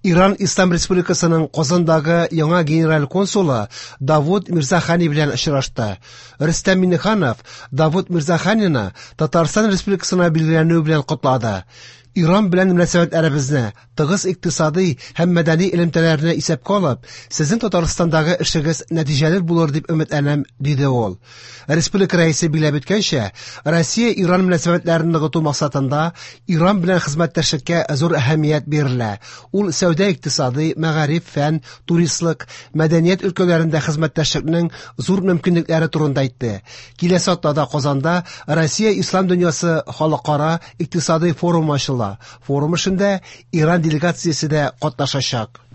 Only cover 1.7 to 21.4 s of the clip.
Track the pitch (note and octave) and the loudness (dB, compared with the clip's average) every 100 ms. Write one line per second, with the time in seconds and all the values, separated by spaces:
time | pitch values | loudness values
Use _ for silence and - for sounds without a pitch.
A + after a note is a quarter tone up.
1.7 | F3+ E3 D#3+ D3 E3+ E3 D#3+ D3+ F3 D3+ | 2 2 2 2 0 0 0 0 2 2
2.7 | D#3+ D#3+ D#3 C#3+ F#3 G3 G#3 E3+ A#2+ G#2 | 2 2 2 0 -2 0 0 0 0 -4
3.7 | - - - C3+ D#3 D3 G3 F3 E3+ C#3 | -12 -20 -8 0 2 2 0 0 -2 0
4.7 | F3+ - E3+ E3 D3 D3 B2+ - C#3 C3 | 0 2 2 2 2 0 -2 -2 -2 -2
5.7 | - A2 F#2+ - - - - D#3 E3 - | -4 -6 -6 -14 -20 -20 -4 -2 -2 0
6.7 | F#3 F3+ F3 G3 A3 C#3+ G#2+ - - - | 2 2 0 0 0 0 -4 -12 -20 -8
7.7 | C3+ D#3 F3 - E3+ D3 D#3+ F3 A3 G3 | 0 0 0 -2 -4 0 0 0 0 2
8.7 | C3+ G2 - - - D#3 E3+ D#3+ G#3+ A3 | 0 -4 -10 -20 -4 0 0 0 2 2
9.7 | F#3+ - G3 - F3+ F3 D#3+ D#3+ D#3+ D#3+ | 0 0 -2 0 2 2 2 2 2 4
10.7 | E3+ D#3 D#3 C3+ D3+ C#3 C3 G#2+ F#2+ - | 2 2 0 -2 -2 0 0 -2 -6 -8
11.7 | - - - _ - E3 G3 G#3 F3+ F#3+ | -20 -20 -20 _ 0 2 4 4 2 4
12.7 | F3 E3+ F3 E3+ E3+ D#3+ C#3+ C3 C#3+ A2 | 4 2 2 2 2 0 0 0 0 -2
13.7 | - _ - D#3 G3 G3 F#3 F3 - D#3 | -6 _ -4 -2 0 -2 -4 -4 0 0
14.7 | D#3+ F#3 B2+ - - F3 F3 E3 D#3+ F#3+ | 2 0 -2 -8 -2 2 2 2 2 2
15.7 | E3+ F3 E3 E3 D#3 E3 D#3 - D#3 - | 0 0 2 2 2 0 -2 -2 -4 0
16.7 | G3+ E3+ A#2+ - - - - D3+ A3+ A3 | 0 0 -2 -8 -20 -12 -4 0 0 0
17.7 | F3+ E3 - E3+ D#3+ D#3 F3+ D#3+ E3 D3 | 0 0 0 0 2 2 0 0 0 0
18.7 | D#3 - E3 D3 C#3 D#3 F#3+ E3+ E3+ D#3+ | -4 -4 -4 0 0 2 0 0 0 2
19.7 | D3+ - D#3+ D#3 D3+ C#3+ D3 C3+ _ C#3 | -2 -2 -2 0 0 0 0 -4 _ -2
20.7 | C3+ C#3 B2+ G#2+ F2+ - - | 0 2 2 -2 -6 -16 -20